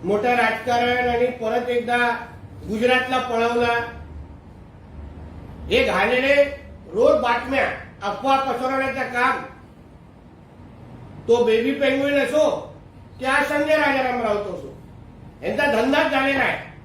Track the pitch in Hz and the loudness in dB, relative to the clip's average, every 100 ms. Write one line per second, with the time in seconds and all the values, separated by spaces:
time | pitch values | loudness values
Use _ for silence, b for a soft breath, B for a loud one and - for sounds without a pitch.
0 | 175 208 240 247 226 220 247 240 247 247 | 0 0 2 2 2 0 0 0 2 0
1 | 247 240 247 240 220 240 240 240 220 240 | 0 2 0 0 -2 -2 0 -2 0 0
2 | 240 233 - - - - 170 214 247 254 | 0 -2 -8 -16 -18 -16 -6 0 4 4
3 | 262 262 247 226 233 240 240 233 233 - | 2 -2 -2 0 0 2 2 0 -2 -10
4 | - - - - - - - - - - | -16 -16 -16 -18 -20 -20 -20 -20 -20 -16
5 | - - - - - - - 233 262 185 | -16 -16 -16 -16 -16 -14 0 2 2 2
6 | 208 254 269 285 285 - - - - 180 | 2 2 4 4 4 2 -14 -20 -8 4
7 | 269 302 247 240 247 269 - - - - | 4 6 4 0 0 0 0 -4 -12 -8
8 | 202 208 262 269 262 240 254 269 269 269 | -6 -4 2 2 2 -2 -2 -2 -2 -4
9 | 247 240 254 - - - - - - - | -4 0 0 0 -6 -16 -20 -20 -20 -20
10 | - - - - - - - - - - | -20 -20 -20 -20 -20 -20 -20 -20 -20 -20
11 | - - - 233 220 226 254 277 277 269 | -18 -16 2 4 4 2 2 2 2 2
12 | 285 285 254 294 302 - - - - - | 2 2 2 2 2 2 -8 -16 -20 -20
13 | - - 262 277 294 285 302 311 277 269 | -20 -8 0 0 2 0 2 2 2 2
14 | 254 240 220 208 208 175 - - - - | 0 0 0 -2 -4 -8 -12 -16 -20 -20
15 | - - - - 160 220 285 285 262 294 | -20 -20 -20 -10 -6 0 2 2 4 4
16 | 294 269 277 277 233 - - - | 4 2 0 0 0 -2 -10 -18